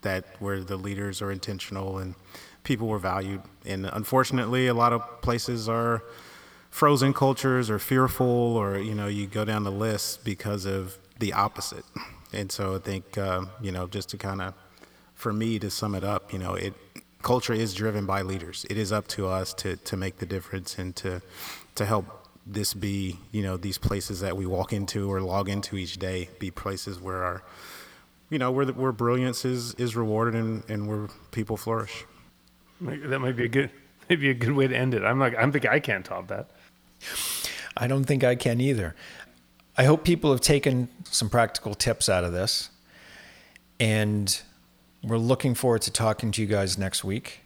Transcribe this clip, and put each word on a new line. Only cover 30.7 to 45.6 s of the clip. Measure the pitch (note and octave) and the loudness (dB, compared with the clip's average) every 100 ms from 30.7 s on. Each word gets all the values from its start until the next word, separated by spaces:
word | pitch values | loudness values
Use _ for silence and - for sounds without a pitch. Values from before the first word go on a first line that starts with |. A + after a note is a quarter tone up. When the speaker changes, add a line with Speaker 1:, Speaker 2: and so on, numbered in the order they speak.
| G#2+ G#2 | -6 -4
Speaker 1:
where | G#2+ G#2 - - | -4 -6 -10 -10
people | - G#2+ A2 | -6 -4 -4
flourish. | - A2+ G#2+ - - - - _ _ _ _ _ | -2 -2 -4 -10 -16 -20 -20 _ _ _ _ _
Speaker 2:
That | E3 C#3+ D3 C3+ | -8 -6 -4 -2
might | B2+ A#2+ | 0 0
be | A#2+ | 2
a | |
good, | C3 C#3 - - _ - | 2 0 -4 -20 _ 0
maybe | F3 C#3 | 4 4
a | |
good | B2 A#2 | 4 2
way | C#3 C3+ | 4 4
to | B2 | 4
end | B2+ | 4
it. | A#2 | 4
I'm | F#2+ B2+ | 4 4
like, | C3 A#2 | 4 4
I'm | B2+ | 4
thinking | C#3+ A#2 | 4 4
I | C3+ | 4
can't | - G2+ | 2 -2
top | F#2+ F#2 F#2 | -2 -8 -6
that. | G2+ - - - _ _ _ - - - - - - - - | -8 -8 -16 -20 _ _ _ -10 -6 -6 -4 -6 -8 -8 -4
Speaker 3:
I | B2 | 0
don't | C3+ C3 | 0 2
think | C#3 | 4
I | B2+ B2+ | 4 4
can | - A#2 | 2 2
either. | C3 B2 F2 - - - - - _ _ _ - | 2 2 -2 -6 -16 -18 -20 -20 _ _ _ 6
I | |
hope | C3 D#3 | 8 8
people | E3 E3+ D#3 | 6 4 4
have | C3 | 4
taken | - C#3+ C#3+ B2+ B2 - - | 6 4 4 2 -2 -6 -4
some | - A2 | -2 2
practical | A#2+ A2+ - - G#2 | 4 4 2 -6 -2
tips | - A2 - | 0 2 2
out | F#2 | 4
of | F2 | 2
this, | F2 G2 - - _ _ - - - - - - - _ _ | 0 0 0 -4 _ _ -20 -20 -20 -20 -20 -20 -20 _ _
and | A2+ G#2+ G#2+ G#2 G2+ - - _ _ _ _ _ | 2 4 2 2 0 -2 -4 _ _ _ _ _
we're | - A2+ | -2 0
looking | A#2 C3 C3+ | 2 2 2
forward | A#2+ | 2